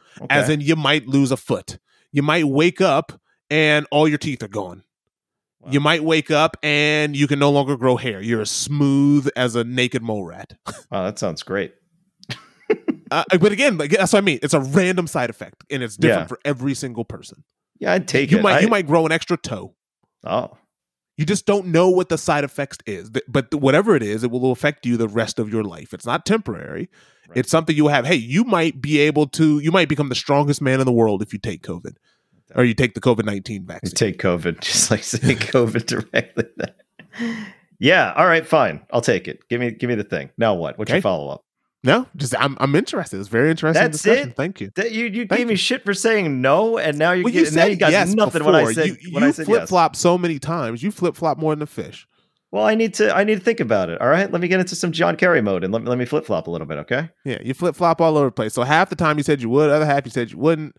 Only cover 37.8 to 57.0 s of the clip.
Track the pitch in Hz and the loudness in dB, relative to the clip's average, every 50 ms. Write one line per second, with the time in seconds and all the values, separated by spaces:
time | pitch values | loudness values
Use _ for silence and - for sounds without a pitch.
37.8 | - 143 185 175 131 95 - - 170 180 165 165 160 - 160 151 123 95 76 76 | 2 4 4 4 2 2 2 2 4 4 4 2 2 2 2 2 2 2 -2 -6
38.8 | - _ - 120 - - 110 90 - - - - _ - 117 120 123 120 113 - | -8 _ -4 0 0 2 0 0 -2 -8 -12 -14 _ -6 -4 -4 -4 -4 -4 -4
39.8 | 123 120 120 104 101 - - 78 69 65 _ - 117 110 98 85 82 71 - - | -4 -4 -2 -4 -4 -4 -6 -8 -8 -8 _ 0 0 2 2 0 -2 -6 -6 -6
40.8 | 107 107 131 180 - 104 90 78 73 69 69 - _ _ _ _ _ _ _ _ | -4 -2 -2 0 0 0 -2 -2 -4 -8 -12 -14 _ _ _ _ _ _ _ _
41.8 | - 127 160 240 254 - - 160 147 120 127 113 131 139 135 - 131 135 139 170 | 0 2 2 2 0 -4 -8 -8 -6 -4 -2 0 0 0 0 -2 -2 0 2 0
42.8 | 262 - - 196 170 - - 95 101 98 113 113 139 160 165 160 165 156 165 170 | 0 -2 -4 -6 -6 -8 -8 -10 -8 -2 0 0 2 2 0 0 0 0 2 2
43.8 | 220 160 151 151 - 208 226 269 285 123 - - 139 185 196 - 208 101 - - | 2 0 -2 0 2 2 2 2 0 -4 -6 -6 -6 -6 -6 -10 -12 -8 -6 -4
44.8 | 208 233 220 220 240 226 190 233 233 190 185 233 247 233 214 175 - - 247 269 | -4 -4 -4 -4 -6 -4 -6 -6 -4 -2 -2 -2 0 0 0 0 0 -2 -2 -2
45.8 | - 202 196 190 - 226 220 208 185 156 139 127 127 135 143 175 220 226 226 226 | -2 -4 -2 0 0 2 2 2 0 0 0 0 2 4 4 4 2 2 0 0
46.8 | - 156 147 147 156 175 180 185 180 240 208 175 165 151 151 170 185 208 202 175 | -2 -2 0 0 0 2 2 2 0 2 2 2 2 4 4 4 4 4 4 4
47.8 | 190 156 165 202 180 175 208 220 208 - - 165 147 156 160 156 135 113 117 165 | 4 4 4 4 2 2 2 2 2 2 2 2 4 4 6 6 4 2 0 0
48.8 | 156 - 147 - 147 180 165 180 - 147 - - 156 170 220 226 165 - 190 175 | -2 -2 -4 -6 -12 -6 -2 2 2 2 2 0 0 2 2 2 2 2 2 2
49.8 | 165 151 - - - 175 175 180 175 170 160 135 - 156 165 170 135 113 117 117 | 2 2 0 0 2 2 2 2 0 -2 -4 -4 -6 -6 -4 -4 -4 -4 -6 -6
50.8 | 143 208 202 - 180 170 - - 170 160 135 147 156 156 151 151 151 147 - - | -6 -6 -4 -2 -4 -4 -2 -2 -2 -2 -2 -2 -2 -2 -2 -2 -6 -10 -10 -12
51.8 | 95 - - - - _ _ _ _ _ _ _ _ _ - 202 214 214 220 220 | -12 -12 -14 -20 -20 _ _ _ _ _ _ _ _ _ -2 0 2 2 2 2
52.8 | 226 208 - - 214 214 - 190 208 214 220 185 185 240 226 - 139 107 113 98 | 0 0 0 0 2 2 2 2 2 2 0 0 0 0 0 0 0 0 2 0
53.8 | 92 82 85 - 113 123 151 180 196 196 - 170 180 170 185 185 180 180 175 - | 0 0 -2 -2 0 2 2 2 2 0 -2 -2 -2 0 0 0 0 -2 -4 -4
54.8 | - 175 160 165 - 175 165 - - 180 170 143 107 101 95 87 90 92 107 113 | -4 -2 0 0 0 0 2 2 2 2 4 2 2 0 0 -2 -2 -2 -4 -4
55.8 | 113 120 123 123 123 - 143 156 - - 104 80 - 85 85 80 78 73 78 73 | -2 -2 -2 -2 -2 -2 -2 -4 -2 -2 -4 -4 -4 -4 -8 -8 -8 -8 -8 -8
56.8 | 76 - 120 135 | -6 -4 -4 -4